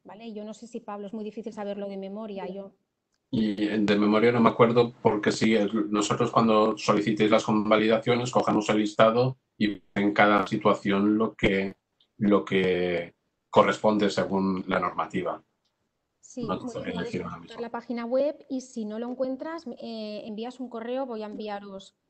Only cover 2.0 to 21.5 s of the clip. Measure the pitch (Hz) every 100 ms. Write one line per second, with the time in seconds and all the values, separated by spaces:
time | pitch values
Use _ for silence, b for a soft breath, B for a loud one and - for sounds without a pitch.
2 | 190 202 220 190 180 196 196 - _ _
3 | _ _ _ 117 107 101 107 - - 104
4 | 104 107 117 123 113 - 117 117 117 -
5 | 113 104 110 101 113 110 101 110 104 104
6 | 104 - - 123 113 107 110 107 - 104
7 | 107 107 107 110 - 107 104 110 110 113
8 | 120 120 123 107 104 107 107 104 104 -
9 | 110 117 131 127 _ _ 104 101 - -
10 | 101 101 104 104 95 107 104 95 104 98
11 | 104 107 110 - 110 95 98 - _ _
12 | _ _ 104 82 - 95 92 87 90 87
13 | 85 _ _ _ _ 110 98 98 107 107
14 | 101 98 90 95 95 92 90 92 90 -
15 | - - - - _ _ _ _ _ _
16 | _ _ - 254 226 185 247 226 - 90
17 | - - - 85 170 - 233 240 - 240
18 | 233 254 285 285 - 262 254 - 208 214
19 | 240 254 262 262 302 330 240 - 233 226
20 | 214 214 226 208 233 247 254 226 226 254
21 | 269 220 214 214 214